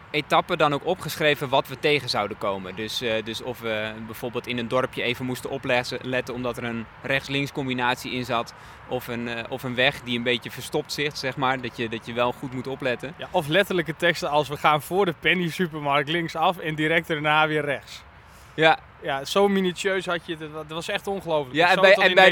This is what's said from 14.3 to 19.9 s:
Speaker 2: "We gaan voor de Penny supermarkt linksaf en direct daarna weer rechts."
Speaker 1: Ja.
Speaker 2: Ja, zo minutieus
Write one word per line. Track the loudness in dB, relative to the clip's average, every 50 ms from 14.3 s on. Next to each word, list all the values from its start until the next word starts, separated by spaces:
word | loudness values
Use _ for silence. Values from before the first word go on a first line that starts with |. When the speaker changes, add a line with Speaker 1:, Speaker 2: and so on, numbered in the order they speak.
| 0 0 0
Speaker 2:
"We | 0 0
gaan | 2 4 4 4 2
voor | 0 -2 0 0 0
de | 0 -2 0
Penny | 2 2 2 2 0 -2
supermarkt | -2 -2 -2 -4 -4 -4 -2 0 0 0 0 0
linksaf | -2 -2 -2 -4 -2 0 2 0 0
en | 0 -4 -4 -2
direct | 0 0 2 2 2 0
daarna | 0 -2 0 2 4 4 4 4
weer | 4 2 0 -2
rechts." | -2 -4 -6 -8 -12 -18 -18 -20 -20 -20 -20 -20 -20 -20 -20 -20 -8 0
Speaker 1:
Ja. | 4 4 4 4 4 -2 -12 -18 -10
Speaker 2:
Ja, | -8 -6 -6 -6 -4
zo | 0 2 4 4
minutieus | 4 4 2 2 0 -2 -2 -2 -2